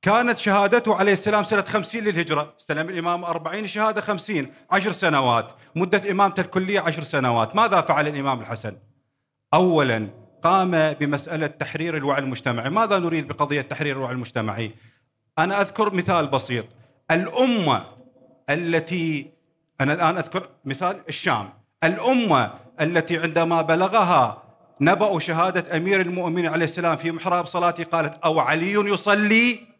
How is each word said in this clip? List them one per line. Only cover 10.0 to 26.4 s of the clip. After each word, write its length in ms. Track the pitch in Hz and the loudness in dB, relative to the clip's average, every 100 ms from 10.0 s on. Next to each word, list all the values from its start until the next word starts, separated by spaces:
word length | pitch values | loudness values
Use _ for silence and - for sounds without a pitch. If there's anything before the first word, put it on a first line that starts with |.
| 104 - - _ | -4 -10 -20 _
قام 500 | 165 190 185 170 156 | 2 2 2 2 2
بمسألة 540 | 147 147 143 151 160 151 | 0 -2 -2 -4 -6 -6
تحرير 500 | - 147 156 165 156 | -6 -8 -6 -4 -4
الوعي 220 | 139 135 | 0 0
المجتمعي. 500 | 135 120 139 117 123 | -2 -4 -2 -2 -2
ماذا 300 | 190 220 202 | 0 2 2
نريد 280 | 170 160 139 | 0 -2 -4
بقضية 340 | 143 143 143 | -4 -2 -2
تحرير 340 | 131 131 147 135 | -4 -4 -4 -4
الوعي 180 | 127 | -6
المجتمعي؟ 580 | 127 113 - 110 101 113 - _ _ _ _ _ - | -6 -6 -4 -4 -4 -6 -10 _ _ _ _ _ -2
أنا 220 | 170 202 | 0 0
أذكر 320 | 196 - 208 | -2 0 -2
مثال 340 | 190 180 175 147 | 0 0 0 2
بسيط. 380 | 135 - 120 110 _ _ _ _ | -2 -2 -6 -6 _ _ _ _
الأمة 720 | 165 185 247 254 240 160 113 85 - - _ _ _ - | -2 0 0 2 2 2 0 -2 -20 -20 _ _ _ -4
التي، 840 | 147 170 165 165 180 165 147 135 _ _ _ _ _ | -4 0 -2 0 -4 -2 -4 -8 _ _ _ _ _
أنا 120 | 135 | -2
الآن 240 | 160 165 180 | 2 0 0
أذكر 320 | 160 185 185 _ 139 | -4 -6 -8 _ -10
مثال 360 | 135 190 202 - | -4 -4 -4 -10
الشام، 400 | 151 185 120 101 - _ _ | -6 -2 -2 -4 -16 _ _
الأمة 680 | 160 185 240 254 226 143 107 - - - | -2 0 2 2 4 2 2 -6 -20 -4
التي 360 | 156 175 160 165 | 0 0 0 -2
عندما 440 | 165 156 165 170 | 0 0 2 0
بلغها 840 | 156 165 190 196 180 165 117 101 - _ _ _ | 2 2 2 2 4 4 2 -2 -16 _ _ _
نبأ 380 | 147 185 214 180 | 2 4 2 0
شهادة 580 | 175 160 185 185 - 165 | -2 0 0 0 -2 -4
أمير 240 | 180 196 | 0 0
المؤمنين 460 | 180 180 175 170 | 0 -2 -2 -2